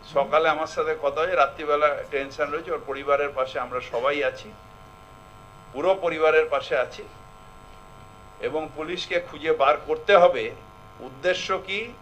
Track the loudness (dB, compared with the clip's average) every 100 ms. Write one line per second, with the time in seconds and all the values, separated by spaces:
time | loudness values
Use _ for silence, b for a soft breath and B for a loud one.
0 | -2 -2 2 2 2 0 -2 -2 -2 0
1 | -2 0 0 2 2 0 0 2 2 0
2 | -4 -4 -4 -4 -4 -4 -6 -8 -6 -6
3 | 0 0 0 -2 -4 -4 -6 -6 -4 -2
4 | 0 0 -2 -4 -16 -18 -20 -20 -20 -20
5 | -20 -20 -20 -20 -20 -20 -12 -2 2 2
6 | 0 4 6 6 4 -2 0 -2 -2 -6
7 | -16 -18 -20 -20 -20 -20 -20 -20 -20 -20
8 | -20 -20 -20 -8 -4 -4 -6 -8 -8 -8
9 | -2 -4 -4 -6 -2 4 4 4 0 -2
10 | 6 8 8 4 -4 -8 -18 -20 -20 -16
11 | -16 -4 -2 -2 -2 -4 -4 -8 -8 -12